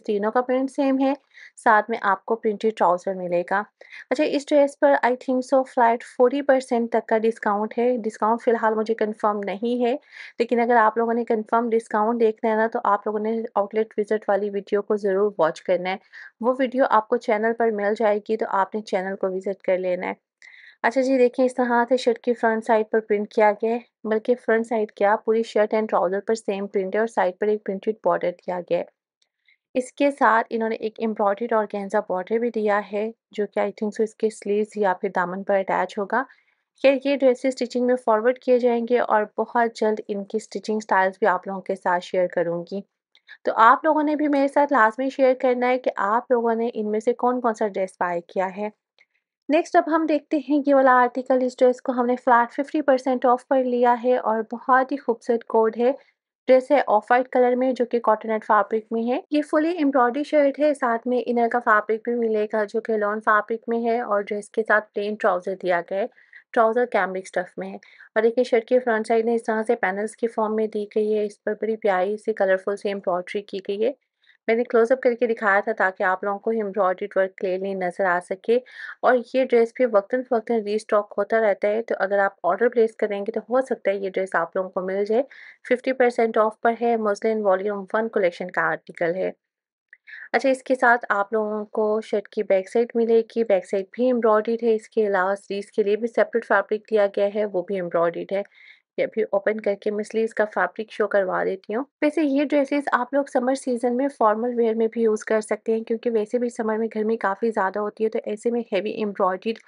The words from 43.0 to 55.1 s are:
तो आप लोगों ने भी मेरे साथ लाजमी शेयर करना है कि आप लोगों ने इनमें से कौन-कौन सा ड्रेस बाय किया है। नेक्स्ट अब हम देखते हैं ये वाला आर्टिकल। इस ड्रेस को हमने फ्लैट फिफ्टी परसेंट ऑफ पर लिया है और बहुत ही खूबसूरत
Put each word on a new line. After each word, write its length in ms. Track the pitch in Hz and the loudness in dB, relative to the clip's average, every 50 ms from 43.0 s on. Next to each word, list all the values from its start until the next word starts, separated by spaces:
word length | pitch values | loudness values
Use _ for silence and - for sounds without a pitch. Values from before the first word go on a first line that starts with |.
| _ _ _ _ _ _ - - - | _ _ _ _ _ _ -20 -8 -8
तो 80 | - | -4
आप 300 | - - 226 233 262 285 - | 2 6 6 6 6 6 2
लोगों 180 | 320 302 302 | 0 0 2
ने 140 | 294 294 302 | 0 0 0
भी 120 | 285 302 294 | 0 0 0
मेरे 200 | 294 277 277 285 | 2 2 0 2
साथ 240 | 285 285 285 285 | 2 2 2 2
लाजमी 380 | 285 247 220 220 - - 262 269 | 4 4 4 2 2 -2 -4 -4
शेयर 240 | 262 - 269 254 262 | 0 2 2 2 2
करना 320 | 254 - 254 247 247 247 | 2 0 0 0 0 0
है 120 | 247 254 254 | 0 0 0
कि 120 | 254 - - - | -2 -4 -2 -2
आप 260 | 196 196 214 240 240 - | 0 0 0 -2 0 0
लोगों 220 | 254 233 226 233 226 | 0 0 2 0 0
ने 140 | 226 226 240 | 0 -2 -4
इनमें 300 | - 220 214 214 208 214 | -4 -4 -4 -4 -4 -2
से 120 | 214 247 240 | -2 -2 -2
कौन-कौन 400 | - - 247 254 254 240 233 220 | 0 0 0 0 0 0 -2 0
सा 140 | - 226 208 | 0 -2 -4
ड्रेस 280 | 196 208 190 190 - - | -2 -4 -6 -6 -4 -4
बाय 200 | 185 175 175 175 175 - | -4 -4 -4 -6 -8 -6
किया 160 | - 196 185 190 185 | -4 -4 -4 -4 -4
है। 160 | 202 208 214 208 _ _ _ _ _ _ _ _ _ _ _ _ _ _ - | -6 -8 -8 -10 _ _ _ _ _ _ _ _ _ _ _ _ _ _ 0
नेक्स्ट 280 | 277 330 330 - - | 0 0 0 2 2
अब 120 | 349 339 311 | 2 2 2
हम 180 | 311 330 320 | 0 0 0
देखते 320 | 302 311 294 294 _ - 302 | 0 0 -2 -2 _ -4 -4
हैं 220 | 254 254 294 294 269 | 0 0 0 0 2
ये 80 | 285 277 | 4 4
वाला 180 | 269 262 262 | 6 6 6
आर्टिकल। 500 | 254 247 247 247 - 262 254 - 262 254 | 6 6 4 2 0 -4 -2 -2 0 0
इस 140 | 254 254 254 - | 0 -2 0 2
ड्रेस 220 | 254 254 247 254 | 2 2 2 0
को 120 | - - | -4 -4
हमने 240 | 247 247 240 240 247 | -2 -2 0 0 -2
फ्लैट 340 | 247 - 269 240 233 240 233 | 0 2 4 4 4 4 2
फिफ्टी 300 | - - 277 - - 311 | -2 -6 -6 -4 -4 0
परसेंट 440 | 285 285 269 254 254 269 254 254 - | 2 2 2 2 2 -2 -2 2 2
ऑफ 180 | 254 247 247 - - | 2 2 2 0 0
पर 140 | 277 269 254 | 0 2 2
लिया 280 | 254 247 240 247 240 247 | 0 2 2 4 4 2
है 240 | 240 226 247 247 247 | 2 2 0 0 2
और 260 | - 214 220 226 220 220 | 0 0 -2 -2 -4 -6
बहुत 420 | 240 226 - - 254 262 262 262 | -10 -6 0 2 4 4 4 0
ही 40 | 294 | -4
खूबसूरत 460 | 269 - - | -4 -2 -4